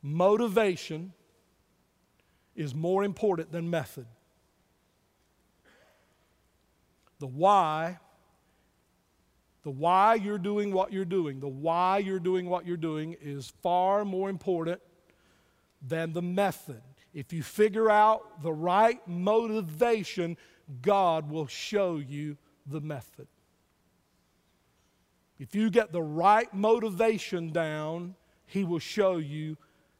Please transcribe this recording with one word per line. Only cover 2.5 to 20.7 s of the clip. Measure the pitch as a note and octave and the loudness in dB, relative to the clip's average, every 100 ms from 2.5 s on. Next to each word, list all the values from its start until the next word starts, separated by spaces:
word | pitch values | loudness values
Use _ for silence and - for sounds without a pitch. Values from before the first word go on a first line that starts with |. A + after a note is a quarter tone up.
| - | -10
is | D3+ | -8
more | C3 E3 F#3+ | -4 -2 0
important | G3+ F#3 G#3+ F3+ D#3 | 0 -2 0 0 -4
than | E3 E3+ | -8 -4
method. | E3+ C3+ - A#2 A#2 _ _ _ _ _ _ _ _ _ _ _ _ _ _ _ _ _ _ _ _ _ _ _ _ _ _ _ _ _ _ | -4 -4 -14 -18 _ _ _ _ _ _ _ _ _ _ _ _ _ _ _ _ _ _ _ _ _ _ _ _ _ _ _ _ _ _ _
The | C#3 | -12
why, | C3 F#3 G3+ E3 D#3 E3 F3+ _ _ _ _ _ _ _ _ _ _ _ _ _ _ _ _ | 0 4 6 4 0 -4 -8 _ _ _ _ _ _ _ _ _ _ _ _ _ _ _ _
the | D3+ | -12
why | C3+ D#3+ F#3 G#3 A#3 | -2 4 6 6 4
you're | G3+ G#3 | 0 -4
doing | F3+ G#3 G3+ | -2 -2 0
what | F#3+ F#3+ | 0 0
you're | G3 F#3 | -4 -2
doing, | F#3+ D#3+ C3+ | -2 -2 -6
the | C#3 | -10
why | C3+ D#3 E3 F3+ G3 | -4 -2 2 2 2
you're | G3 F#3+ | 0 -4
doing | F3 F#3 F3+ | -2 -2 -2
what | F3+ E3+ | -4 -4
you're | F3 | -6
doing | D#3+ D#3 D#3 E3+ | -4 -4 -8 -10
is | D3 C#3+ B2 - | -12 -12 -12 -6
far | F3 F3+ F#3 G3+ G#3 | 0 2 2 2 0
more | F#3 G3 | -4 -4
important | F#3+ - F3 E3 F3+ _ _ _ _ _ _ _ _ _ _ C3 | -4 -2 -2 -2 -6 _ _ _ _ _ _ _ _ _ _ -6
than | D#3+ E3 | -4 -4
the | E3 | -4
method. | F3 F#3 G3+ - - A#2 - _ _ | -4 0 0 -2 -14 -18 -20 _ _
If | D#3+ C3+ | -14 -10
you | E3 | -8
figure | B2+ - G#3+ G3+ A3 | -8 2 2 4 4
out | G#3+ G#3+ A3 - - | 6 6 4 -2 -10
the | D#3 | -6
right | D#3 E3+ F#3 A3+ B3 - | -2 2 6 6 4 -6
motivation, | F3 F#3 A3 A3+ G#3+ F3 D#3 A#3+ A3+ F#3 - E3+ E3+ - _ - | -2 2 2 2 -2 -4 0 2 2 -2 -4 -4 -6 -14 _ -18